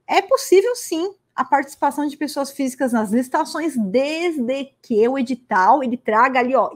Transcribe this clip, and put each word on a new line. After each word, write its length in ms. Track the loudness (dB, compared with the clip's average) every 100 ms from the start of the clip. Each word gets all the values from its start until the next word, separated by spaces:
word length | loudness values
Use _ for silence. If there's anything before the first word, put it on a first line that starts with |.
| -2
É 140 | 0
possível, 560 | 2 0 4 4 4 -2
sim, 380 | -6 -6 -6 -8 _
a 80 | -6
participação 640 | 0 0 -2 -4 -4 -2 -4
de 120 | -4
pessoas 320 | -6 -6 -6
físicas 420 | -4 -6 -2 -2
nas 180 | 0 0
licitações, 680 | -2 0 -2 -4 -4 -4 -2
desde 960 | -2 0 -2 -2 -4 -2 -4 -4 -8 _
que 260 | -2 0 2
o 100 | 0
edital, 640 | -2 -6 -2 2 4 4
ele 140 | 2 -4
traga 420 | 0 4 4 2
ali, 160 | 2
ó, 160 | 2 0